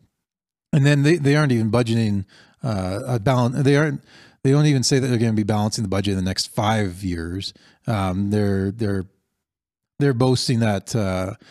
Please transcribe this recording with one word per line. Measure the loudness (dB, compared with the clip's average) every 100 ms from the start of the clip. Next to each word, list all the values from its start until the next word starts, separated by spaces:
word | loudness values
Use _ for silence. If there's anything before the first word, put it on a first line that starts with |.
| _ _ _ _ _ _ _
and | 0 2
then | 2
they, | 2 2
they | 2 2
aren't | 2
even | 0 2
budgeting, | 0 2 0 0 0 -4 -14 -20 _
uh, | -6 -4 -4 -6 -4
a | -2
balance. | 0 2 0 2
They | 2 2
aren't, | 2 -4 -14 -20 -20 _
they | 0
don't | 4 4
even | 2
say | 2 0
that | 0
they're | 0
gonna | 0
be | 0
balancing | 0 0 0 -2
the | -2
budget | -2 -2
in | -2
the | -2
next | -4 -6
five | -2 0 0 -2 -4
years. | -6 -6 -6 -8 -10 -14 _ _ -4
Um, | -2 -2 -2 -2
they're, | 0 0 0 -2
they're, | -2 -4 -4 -6 _ _ _ _ _ _ _ _ -2
they're | 0
boasting | 2 2 2 0 0
that, | 0 0 -2 -2
uh, | -2 -2 -6 -10 -18